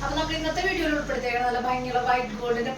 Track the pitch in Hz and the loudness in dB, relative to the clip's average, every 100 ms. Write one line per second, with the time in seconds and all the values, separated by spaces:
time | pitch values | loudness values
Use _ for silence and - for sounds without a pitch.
0 | 277 294 320 320 311 359 370 339 311 294 | -2 0 -2 -2 -2 0 0 2 2 0
1 | 294 240 240 240 247 226 240 247 254 247 | 0 -2 0 0 2 0 0 0 0 0
2 | 254 247 226 208 240 233 240 | 2 2 2 -4 -2 0 0